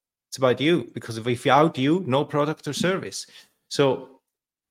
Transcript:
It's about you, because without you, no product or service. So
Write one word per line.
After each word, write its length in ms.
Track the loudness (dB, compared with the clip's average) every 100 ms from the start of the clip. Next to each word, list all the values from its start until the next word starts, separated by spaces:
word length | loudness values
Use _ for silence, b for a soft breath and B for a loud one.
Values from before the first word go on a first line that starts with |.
| _ _ _
It's 80 | 0
about 220 | 0 2
you, 300 | 2 0 -2
because 260 | -12 -10 -6
without 580 | -4 -2 4 4 4 2
you, 260 | 0 0 0
no 180 | -2 0
product 420 | -2 -2 -4 -8
or 60 |
service. 540 | -4 -2 -2 -6 -12 -16 B B _ _
So 520 | 2 2 0 -6 -20 _ _ _ _ _